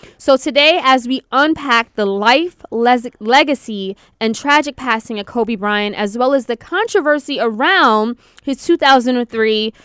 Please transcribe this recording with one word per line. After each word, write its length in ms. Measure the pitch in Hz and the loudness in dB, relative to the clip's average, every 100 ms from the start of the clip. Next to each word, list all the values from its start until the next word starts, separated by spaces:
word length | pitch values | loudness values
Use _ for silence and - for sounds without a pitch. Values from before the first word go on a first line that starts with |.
| - _ | -20 _
So 180 | - 262 | 0 0
today, 460 | 311 269 302 339 | 2 2 2 4
as 240 | 262 262 240 | 2 2 0
we 140 | 262 - | -6 -2
unpack 640 | 254 302 311 277 233 233 - | 0 2 0 0 0 0 -4
the 100 | 202 | -2
life, 520 | 196 214 269 349 - - | 0 2 2 0 -8 -10
les-, 380 | 226 240 247 240 - | -2 2 2 -2 -10
legacy, 760 | 214 269 302 262 - 208 190 196 _ _ | 2 2 2 -2 -6 -8 -10 -12 _ _
and 160 | 226 220 | -4 -2
tragic 400 | 285 294 285 - | 0 0 0 -6
passing 420 | 254 226 - 214 | -4 -4 -4 -10
of 80 | 196 | -6
Kobe 300 | 240 214 214 | -4 -4 -4
Bryant, 400 | 208 208 208 - | -2 -2 -2 -4
as 220 | 208 233 | -6 -2
well 160 | 262 | 0
as 140 | 277 226 | 0 -2
the 100 | 233 | -8
controversy 840 | - 359 440 403 294 294 - 269 | -6 -4 -2 0 2 0 -2 -4
around 800 | 240 214 311 381 262 214 220 247 _ _ | -2 0 0 2 4 2 0 -6 _ _
his 220 | - 262 - | -8 -6 -2
two 100 | 339 | 2
thousand 400 | 277 269 240 247 | 4 4 4 -2
and 140 | 240 | -2
three 440 | 226 220 214 214 - | -2 0 0 -2 -8